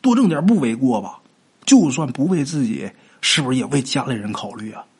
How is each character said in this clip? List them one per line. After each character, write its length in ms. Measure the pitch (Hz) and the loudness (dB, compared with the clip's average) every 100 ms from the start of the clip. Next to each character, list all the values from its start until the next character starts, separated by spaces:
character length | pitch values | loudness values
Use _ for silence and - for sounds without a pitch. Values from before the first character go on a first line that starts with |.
多 140 | 262 | 4
挣 140 | 233 226 | 4 4
点 100 | 156 | 4
儿 40 | |
不 160 | 175 226 | 2 2
为 160 | 127 113 | 2 0
过 240 | 131 113 | 0 0
吧？ 180 | 98 - _ _ _ _ | -4 -16 _ _ _ _
就 260 | - 269 165 | 4 4 4
算 160 | 131 147 | 0 -4
不 140 | 120 233 | -2 0
为 180 | 180 | 0
自 200 | 139 156 | 0 -2
己， 260 | 120 67 101 - _ _ | -2 -4 -8 -14 _ _
是 180 | - - | -2 0
不 100 | 131 | 0
是 80 | 127 | 0
也 60 | |
为 160 | 107 143 | 0 -2
家 240 | 139 - | -2 -4
里 100 | - | -4
人 160 | 117 104 | -6 -6
考 200 | 104 101 | -8 -10
虑 180 | - 110 | -12 -14
啊？ 140 | - - _ | -14 -20 _